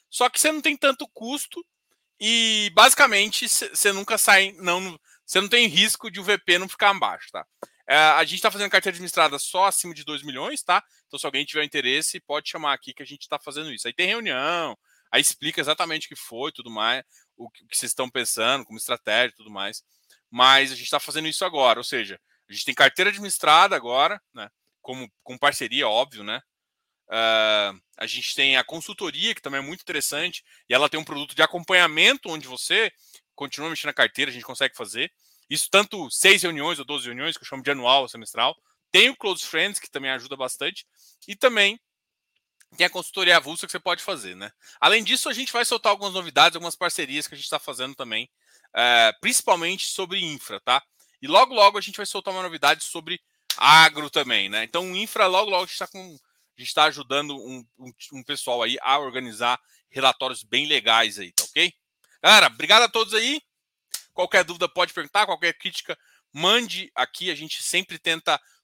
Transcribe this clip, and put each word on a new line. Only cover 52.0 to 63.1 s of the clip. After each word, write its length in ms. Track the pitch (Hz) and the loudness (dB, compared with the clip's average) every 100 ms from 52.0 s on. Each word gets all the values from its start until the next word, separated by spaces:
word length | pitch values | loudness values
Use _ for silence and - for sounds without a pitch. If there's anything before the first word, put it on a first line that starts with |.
| 202 | -8
soltar 280 | 196 - | -8 -6
uma 100 | 185 | -6
novidade 400 | 180 160 143 160 | -8 0 0 0
sobre 380 | - 170 160 180 _ _ - - | -4 -10 -10 -12 _ _ -8 4
agro 520 | 135 160 160 151 147 | 8 10 8 4 -4
também, 400 | 156 127 107 98 | -2 0 0 0
né? 140 | 107 | -4
Então, 320 | 113 170 185 185 | -4 -6 -6 -6
infra, 320 | 220 220 190 | -4 2 2
logo, 240 | 185 214 | 2 2
logo 140 | 185 185 | 0 -2
a 20 | |
gente 100 | - | -8
tá 100 | 185 | -12
com, 300 | 196 185 147 _ _ _ - | -14 -20 -20 _ _ _ -16
a 40 | |
gente 120 | 127 | -4
tá 120 | - 151 | 2 2
ajudando 500 | 143 127 139 147 139 | 2 -4 -4 -4 -10
um, 300 | 120 127 117 _ | -12 -16 -18 _
um, 140 | 127 - - | -20 -20 -20
um 100 | 135 | -16
pessoal 400 | 123 139 - 120 | -10 -8 -4 -2
aí 140 | 113 131 | -2 -2
a 160 | - 143 | 0 0
organizar 600 | 135 123 123 107 120 127 _ _ _ | -2 -8 -10 -4 -2 -2 _ _ _
relatórios 520 | 135 131 - 131 123 | 0 2 2 -4 -8
bem 260 | 110 123 147 | -4 -2 0
legais 520 | 147 110 113 110 101 | 0 4 4 2 -2
aí, 120 | 90 | -6
tá 120 | - | -4
ok? 280 | - 147 175 - _ _ _ _ | -2 0 -2 -4 _ _ _ _
Galera, 260 | 170 214 147 | 6 8 6
obrigado 360 | 113 156 220 | 2 4 6
a 60 | 226 | 4
todos 240 | 226 214 | 0 0